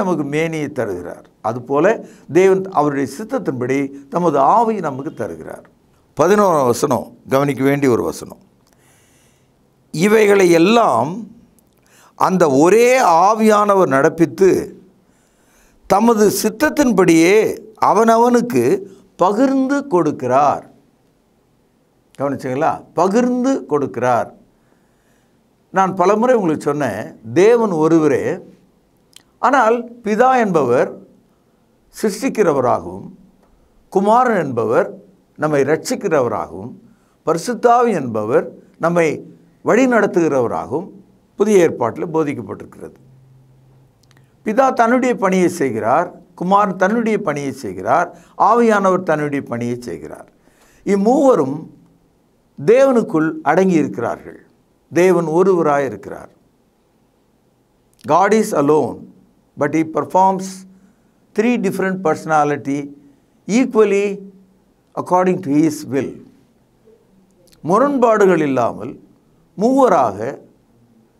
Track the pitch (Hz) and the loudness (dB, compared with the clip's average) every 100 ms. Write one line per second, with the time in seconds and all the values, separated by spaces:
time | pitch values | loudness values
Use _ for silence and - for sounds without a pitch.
0 | 190 160 139 147 165 160 143 147 110 90 | -2 -4 -4 -4 -4 -4 -8 -6 -6 -6
1 | 85 - - _ 110 120 120 139 180 220 | -10 -16 -20 _ -8 -8 -4 0 0 0
2 | - - - 147 190 190 190 - 147 139 | -6 -20 -4 2 4 2 -2 -2 -2 -2
3 | 135 - 220 269 175 131 123 139 139 - | -6 -8 -8 -6 -6 -6 -4 -2 -4 -10
4 | - 170 175 143 139 202 226 214 160 131 | -8 -4 -2 2 2 2 0 -2 -6 -8
5 | 147 131 101 80 76 - - _ _ _ | -12 -10 -10 -10 -16 -18 -20 _ _ _
6 | _ - 160 208 196 156 127 120 143 117 | _ -2 2 4 2 2 2 0 0 -2
7 | - - - 135 143 123 135 143 135 110 | -4 -18 -4 -2 0 0 0 0 2 0
8 | 85 - - - _ _ _ _ _ _ | -2 -8 -14 -20 _ _ _ _ _ _
9 | _ _ _ _ _ _ _ _ _ 151 | _ _ _ _ _ _ _ _ _ -2
10 | 196 220 208 202 180 165 175 233 202 117 | 2 4 4 4 4 4 4 4 2 0
11 | 135 196 202 - _ _ _ _ _ _ | -2 -6 -14 -20 _ _ _ _ _ _
12 | _ - 156 185 165 131 165 214 240 262 | _ -2 0 2 2 4 4 6 4 4
13 | 220 165 190 220 214 208 208 196 165 135 | 4 4 2 2 2 2 2 2 2 2
14 | 151 160 160 123 185 127 - - _ _ | 0 2 -2 2 2 2 -4 -14 _ _
15 | _ _ _ _ _ _ _ _ - 190 | _ _ _ _ _ _ _ _ -2 2
16 | 226 220 208 - 214 214 302 262 262 190 | 2 4 2 2 -4 -2 -2 0 0 2
17 | 175 165 165 214 160 82 - - 131 180 | 4 4 4 4 2 -4 -12 -2 0 2
18 | 226 226 240 240 - 131 120 196 - - | 4 4 4 2 0 0 0 0 -4 -20
19 | _ - 180 208 269 269 262 285 277 175 | _ -2 0 2 0 0 -2 -2 -2 -2
20 | 151 - 127 131 147 85 - _ _ _ | -2 -4 -2 0 2 -2 -8 _ _ _
21 | _ _ _ _ _ _ _ _ _ _ | _ _ _ _ _ _ _ _ _ _
22 | _ - 139 135 135 131 156 85 - - | _ -8 -6 -6 -6 -2 -2 -4 -8 -2
23 | 185 214 247 247 254 269 - 147 127 117 | 0 2 0 -2 -2 -2 -2 -4 -4 -4
24 | 123 117 95 - _ _ _ _ _ _ | 0 0 -2 -10 _ _ _ _ _ _
25 | _ _ _ _ _ _ _ 185 185 190 | _ _ _ _ _ _ _ -2 -2 2
26 | 180 208 247 240 180 151 151 143 131 101 | 2 2 2 2 2 -2 -2 -2 -4 -6
27 | 156 - 113 127 202 240 220 165 160 165 | -10 -14 -6 2 4 4 2 0 2 4
28 | 151 127 110 180 - - _ _ _ _ | 4 0 -2 -6 -10 -20 _ _ _ _
29 | _ _ _ _ 233 269 220 240 233 - | _ _ _ _ 0 2 2 0 -4 -12
30 | 202 214 254 254 214 165 127 123 196 - | -6 2 2 2 2 0 2 0 0 -6
31 | - _ _ _ _ _ _ _ _ - | -20 _ _ _ _ _ _ _ _ -6
32 | 220 190 269 - 180 139 123 110 90 92 | -6 -4 -8 -2 0 0 0 -2 -4 -14
33 | - - _ _ _ _ _ _ _ - | -16 -20 _ _ _ _ _ _ _ -2
34 | 202 233 254 208 147 117 107 139 202 - | 2 2 2 0 -2 -4 0 0 -2 -6
35 | - _ _ - 151 147 135 151 - 254 | -20 _ _ -6 -2 0 0 -2 -4 -6
36 | 202 156 120 101 80 85 110 - _ _ | -2 0 0 -4 -8 -12 -16 -18 _ _
37 | _ _ - 165 202 240 233 240 240 185 | _ _ -6 -4 -4 -2 2 2 2 -2
38 | 131 110 107 147 - - _ - 160 175 | -4 -6 0 -2 -2 -12 _ -6 -2 0
39 | 160 131 - - _ _ 135 208 262 233 | 0 -2 -10 -20 _ _ 0 2 4 2
40 | 202 180 160 139 113 85 82 139 196 - | 0 0 0 0 -2 -4 -6 -8 -8 -18
41 | - _ _ - 208 202 160 123 117 123 | -20 _ _ -4 2 4 2 0 -6 -4
42 | 175 156 147 120 101 101 - 92 82 - | -6 -4 -4 -6 -10 -14 -16 -20 -20 -20
43 | _ _ _ _ _ _ _ _ _ _ | _ _ _ _ _ _ _ _ _ _
44 | _ _ _ _ - 220 269 240 226 247 | _ _ _ _ -6 0 0 2 2 2
45 | 254 220 190 185 175 - 135 110 107 143 | 0 -2 0 2 0 0 -4 -2 0 0
46 | 175 - - - 175 202 202 185 190 233 | -2 -8 -20 -10 0 2 0 0 -2 0
47 | 226 208 208 143 139 113 104 92 95 151 | -2 -2 -4 -6 -6 -8 -10 -8 0 0
48 | 180 - _ - 180 233 233 208 190 180 | 0 -8 _ -2 2 2 2 2 2 0
49 | 185 151 147 139 127 117 120 123 117 80 | 0 -2 -2 -6 -6 -8 -6 -8 -8 -12
50 | 76 - - _ _ _ _ _ - 202 | -14 -18 -20 _ _ _ _ _ -2 0
51 | 202 277 269 202 131 151 165 - _ _ | 2 2 4 2 0 -4 -12 -20 _ _
52 | _ _ _ _ _ - 143 247 277 240 | _ _ _ _ _ -10 2 4 4 2
53 | 185 160 160 156 143 165 190 165 131 - | 0 -2 -2 -4 0 2 2 2 0 -4
54 | 107 82 85 - _ _ _ _ _ 165 | -8 -8 -12 -20 _ _ _ _ _ 0
55 | 185 175 160 160 190 180 151 143 135 101 | 2 2 0 0 2 2 2 0 -2 -8
56 | 90 82 - _ _ _ _ _ _ _ | -14 -16 -18 _ _ _ _ _ _ _
57 | _ _ _ _ _ _ _ _ _ _ | _ _ _ _ _ _ _ _ _ _
58 | - 160 202 220 214 160 143 151 120 - | 0 2 4 2 0 0 2 2 0 -8
59 | - _ _ _ _ - 147 156 160 156 | -18 _ _ _ _ -6 -4 -2 -4 -4
60 | - 185 190 185 - - - _ _ _ | -2 0 0 0 -8 -16 -20 _ _ _
61 | _ _ _ - 233 240 190 185 190 190 | _ _ _ -4 0 0 -2 -4 -4 -4
62 | 165 156 151 156 147 143 131 139 143 - | -4 -4 -2 0 0 -2 -6 -8 -8 -16
63 | _ _ _ _ - 220 254 220 208 196 | _ _ _ _ -2 0 0 2 2 2
64 | 202 196 - - _ _ _ _ _ - | -2 -6 -14 -20 _ _ _ _ _ -12
65 | - 180 185 175 135 147 156 151 - 135 | -2 0 2 0 0 2 2 0 -6 -4
66 | 95 - - _ _ _ _ _ _ _ | -6 -10 -20 _ _ _ _ _ _ _
67 | _ _ _ _ _ _ 143 202 285 277 | _ _ _ _ _ _ -2 0 2 2
68 | 233 214 190 170 147 131 113 90 110 - | 2 4 4 2 0 0 -2 -4 -12 -16
69 | _ _ _ _ _ - 220 269 247 170 | _ _ _ _ _ -4 0 2 4 4
70 | 120 98 117 156 - _ _ _ _ _ | 0 -2 -10 -10 -18 _ _ _ _ _
71 | _ _ | _ _